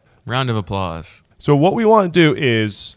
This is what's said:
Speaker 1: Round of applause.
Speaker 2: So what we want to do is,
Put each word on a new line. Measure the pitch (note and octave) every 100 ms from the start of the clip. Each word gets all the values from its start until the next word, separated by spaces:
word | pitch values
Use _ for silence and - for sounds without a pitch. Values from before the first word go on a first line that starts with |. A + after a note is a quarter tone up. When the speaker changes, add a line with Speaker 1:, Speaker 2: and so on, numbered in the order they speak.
| _ _ A#2
Speaker 1:
Round | B2 C3
of | A2
applause. | F#2 G2 F#2 E2 D#2 - _ _
Speaker 2:
So | - C#3+
what | E3+ A3+
we | A3
want | A3 F#3
to | E3 D#3
do | -
is, | C#3 A2+ G#2+ - -